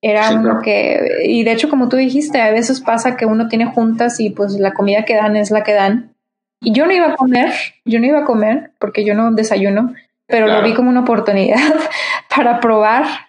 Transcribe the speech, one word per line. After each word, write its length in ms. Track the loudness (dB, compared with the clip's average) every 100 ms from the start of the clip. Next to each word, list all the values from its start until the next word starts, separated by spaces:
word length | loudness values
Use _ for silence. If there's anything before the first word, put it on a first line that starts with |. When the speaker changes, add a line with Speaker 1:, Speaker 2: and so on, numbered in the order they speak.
Speaker 1:
era 280 | 0 0 2
Speaker 2:
Sí, 60 | 2
Speaker 1:
uno 80 |
Speaker 2:
claro. 160 | 0 0
Speaker 1:
que, 360 | -2 -2 0 -2 -2 -2 0
y 180 | 0
de 80 | 0
hecho, 180 | 0 0
como 200 | 0 0
tú 80 | 0
dijiste, 440 | 0 -2 -2 0
a 100 | 2
veces 300 | 0 0 -2
pasa 360 | -2 -2 -2 -2
que 80 | -2
uno 220 | 0 0
tiene 180 | -2 -2
juntas 540 | 0 0 0 -2 -2
y, 100 | -4
pues, 240 | -2 -4
la 200 | 0 -2
comida 320 | 0 0 0 0
que 100 | 0
dan 200 | 2 0
es 160 | 0
la 120 | 0
que 100 | 2
dan. 400 | 2 2 0 -4 _ _ _ _ _
Y 120 | -2
yo 120 | 0 2
no 80 |
iba 140 | 2 2
a 20 | 0
comer, 380 | 0 2 0 -2 -10 _ -2
yo 140 | 0
no 60 | 2
iba 120 | 0
a 60 | 0
comer 460 | 0 0 -2 -6 _
porque 240 | -6 -2
yo 100 | -2
no 180 | 0 0
desayuno, 640 | 0 0 0 0 0 -2 -4 _ _ _
pero 200 | 0 2
lo 60 |
Speaker 2:
Claro. 120 | 2 2
Speaker 1:
vi 60 |
como 160 | 2 2
una 120 | 2
oportunidad 560 | 2 0 0 0 2 2
<laughs> 800 | 2 0 -2 -6 -6 -6 -4 0
para 240 | 0 0
probar 460 | 0 2 2 2 -2 -6